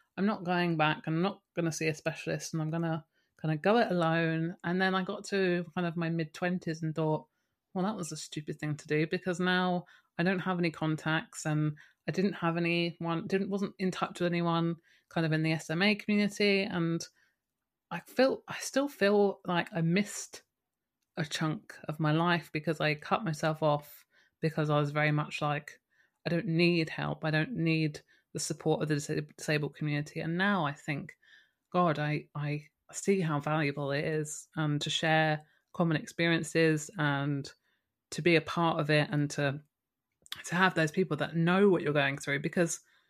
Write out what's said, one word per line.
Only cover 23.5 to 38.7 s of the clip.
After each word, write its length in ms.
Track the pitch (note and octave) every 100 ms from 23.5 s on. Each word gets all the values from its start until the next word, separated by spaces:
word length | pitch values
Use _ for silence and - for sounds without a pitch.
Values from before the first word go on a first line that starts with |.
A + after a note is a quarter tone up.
| D#3
off 420 | D#3 D3 - - _ _ _ -
because 280 | D#3+ D#3 D3+
I 100 | D3
was 100 | D3
very 220 | D3+ D3+
much 280 | D3+ D3+ -
like, 380 | D3 C#3+ - - _ _ _ _ E3
"I 40 |
don't 160 | E3+ -
need 420 | D#3+ F3 F3 D#3
help. 340 | - D3 D3
I 60 | D#3+
don't 260 | D#3 D#3 A3+
need 440 | E3 D#3+ D#3 D3+ _ _ _
the 80 | D#3+
support 420 | - D#3+ D#3+ D3
of 60 | D3+
the 60 |
disa-, 320 | D3 D3 D#3 D3+ -
disabled 380 | - D3+ D3
community." 460 | - D3+ D3 D3 -
And 160 | D#3 E3+
now 300 | G3 G3 D3
I 60 |
think, 400 | D3 - C#3+ - - _ - _ _ _
God, 260 | F3+ F3 C#3+
I, 260 | D3+ D3+ -
I 300 | D3 D3 D3 - _ -
see 280 | - - G3
how 200 | D#3+ D3
valuable 520 | D3+ D#3 D3 D3 C#3
it 120 | C#3
is, 440 | E3 D#3 D3+ - - D#3
and 240 | D#3 D3
to 100 | D3+
share 520 | - D#3+ D#3 D#3 D3+ - _ _
common 240 | - E3+ D3+
experiences 920 | - - E3+ E3 D#3+ D#3+ D#3+ D#3 - F#3+
and 520 | D3+ C#3 C#3+ C#3 C#3+ - _ _ _ _ -
to 120 | -
be 140 | E3 E3
a 40 |
part 400 | D#3 - E3